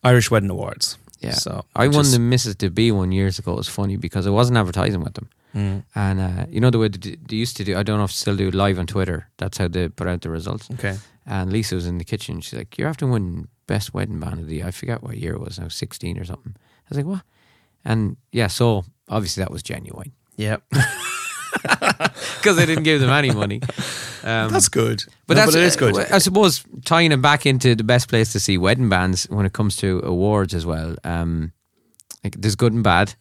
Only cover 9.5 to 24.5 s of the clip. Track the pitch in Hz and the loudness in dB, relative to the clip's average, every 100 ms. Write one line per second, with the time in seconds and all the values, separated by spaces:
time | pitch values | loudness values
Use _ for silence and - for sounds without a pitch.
9.5 | - 90 90 85 - 87 90 85 80 82 | -4 -4 -2 -4 -4 -4 -4 -6 -8 -6
10.5 | 101 - 127 101 98 - _ - 98 92 | -10 -10 -8 -6 -6 -14 _ -8 -4 -2
11.5 | 104 104 92 87 87 85 107 - 82 - | -2 -2 -4 -4 -6 -6 -8 -8 -10 -10
12.5 | - - - 151 156 135 120 90 85 - | -12 -12 -6 -6 -4 -2 -2 -2 -8 -12
13.5 | _ - 104 - 95 98 82 82 78 80 | _ -4 -4 -2 -6 -6 -6 -8 -8 -8
14.5 | 78 90 - - 113 113 113 82 - 85 | -6 -6 -8 -8 -8 -8 -10 -8 -8 -10
15.5 | 90 87 - - - 87 87 82 - - | -12 -12 -10 -12 -10 -8 -8 -10 -12 -14
16.5 | - _ _ _ 143 147 196 _ _ _ | -20 _ _ _ -6 -4 -6 _ _ _
17.5 | _ _ _ - 113 104 - _ 120 104 | _ _ _ -2 0 0 -6 _ -2 -2
18.5 | - 120 107 87 _ _ 110 92 - 95 | 2 2 2 -4 _ _ -4 -4 -6 -6
19.5 | 80 - 76 - - - _ _ - 107 | -8 -10 -12 -12 -16 -18 _ _ -8 -4
20.5 | 107 _ 139 - 359 - - - - 1077 | -6 _ 0 0 -2 -8 -8 -10 -10 -8
21.5 | - - - - - 160 - - - 208 | -6 -2 0 0 0 -4 -6 -12 0 2
22.5 | 170 170 160 156 151 127 139 139 107 101 | 4 4 4 4 4 4 4 4 2 -2
23.5 | 113 127 - - - - - 110 113 110 | -4 -8 -8 -8 -8 -12 -10 -4 -2 0